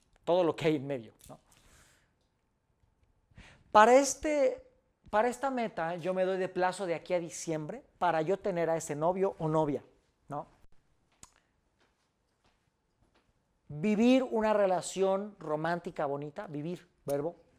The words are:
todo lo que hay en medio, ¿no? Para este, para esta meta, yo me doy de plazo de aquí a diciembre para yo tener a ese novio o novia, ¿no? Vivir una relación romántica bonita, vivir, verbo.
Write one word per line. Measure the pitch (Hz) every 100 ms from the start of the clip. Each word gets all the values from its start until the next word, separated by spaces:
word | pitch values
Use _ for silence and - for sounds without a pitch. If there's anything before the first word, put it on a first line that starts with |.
| _ _
todo | - 175
lo | 165 139
que | 160
hay | 156
en | 135
medio, | 135 110 - -
¿no? | 139 _ _ _ - _ _ _ _ _ _ _ _ _ _ _ _ _ _ _ - - - _
Para | 208 220 262
este, | 277 - 311 294 262 - - _ _ _ -
para | 208 240
esta | 233 277
meta, | 254 226 - 165 175
yo | 165
me | 185
doy | 185 190
de | 185
plazo | 185 180 180 185
de |
aquí | 156 -
a | 180
diciembre | 165 - - 156 151 233 - -
para | 175 160
yo | 160 190
tener | 214 175 160
a | 165
ese | - 147
novio | 165 185 190 -
o | 156
novia, | 156 151 131 - _ _ _ -
¿no? | 143 165 _ - - _ _ _ _ - _ _ _ _ _ _ _ _ _ _ _ _ _ _ _ _ _ _ _ _ _ _ _ -
Vivir | 147 202 208 240 262
una | 254 220 214
relación | 214 196 180 - 185 190 196 208 202
romántica | 156 151 160 175 180 170 147
bonita, | 143 147 175 202
vivir, | 147 156 175 - _
verbo. | - 143 151 175 _